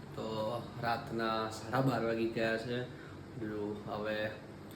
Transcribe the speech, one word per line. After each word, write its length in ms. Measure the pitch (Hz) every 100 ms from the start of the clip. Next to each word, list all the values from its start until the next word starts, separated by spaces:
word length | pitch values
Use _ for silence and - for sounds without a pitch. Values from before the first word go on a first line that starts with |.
| - -
તો 460 | 110 110 110 120 - -
રાતના 680 | 117 113 - 113 113 110 110
સાડા 320 | - 113 131
બાર 240 | 135 113 113
વાગી 240 | 113 113
ગયા 280 | 117 113 113
છે. 260 | 123 123 123 - - - - 127
જો, 440 | 107 107 104 104 110
હવે 420 | 104 107 107 107 - - - -